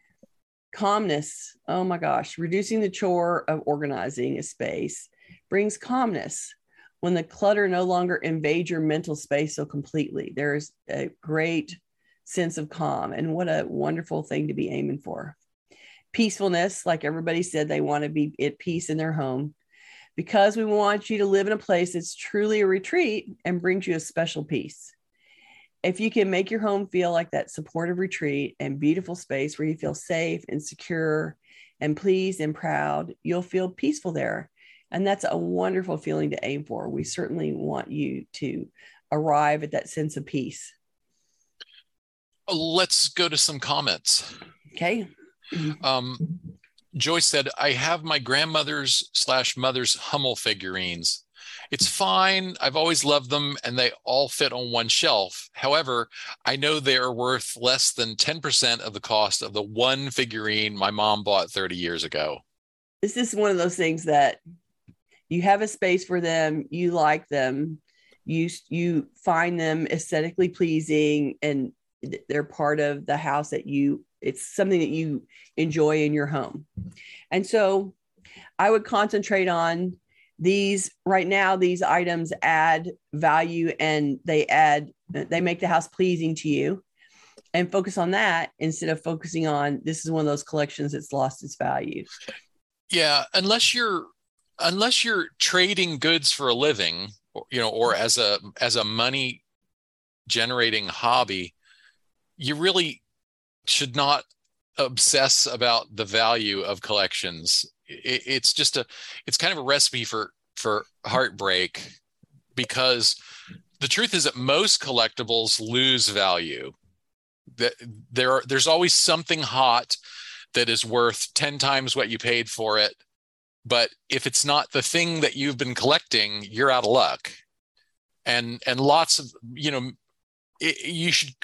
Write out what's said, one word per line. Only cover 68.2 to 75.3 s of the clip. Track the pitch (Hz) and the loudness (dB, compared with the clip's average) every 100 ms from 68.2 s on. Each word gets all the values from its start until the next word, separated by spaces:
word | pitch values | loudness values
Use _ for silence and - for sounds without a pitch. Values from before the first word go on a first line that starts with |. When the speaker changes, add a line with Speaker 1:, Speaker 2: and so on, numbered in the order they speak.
| - | -4
Speaker 1:
you, | 160 170 - - | -2 -2 -4 -6
you | 165 175 160 139 _ | -2 0 0 -2 _
find | - 165 175 175 | 0 2 2 0
them | 160 160 165 | 0 0 0
aesthetically | 165 - 160 165 175 180 | -2 -2 -2 0 0 0
pleasing, | 180 175 156 156 156 151 147 143 - | 2 0 0 2 2 4 2 0 -2
and | 151 139 123 - _ _ | -2 0 -2 -8 _ _
th-, | 139 - - | -10 -10 -4
they're | 147 | -4
part | 151 - 147 151 | -4 -2 0 2
of | 147 143 - | 0 -2 -2
the | 147 | -2
house | 156 143 147 | 0 -2 -2
that | 139 - | -6 -2
you, | 143 143 - - _ | 0 0 0 -8 _
it's | - 127 - | -6 -6 -8
something | - 190 180 | -2 2 2
that | 143 | 0
you | 156 160 143 - | -2 -4 -6 -8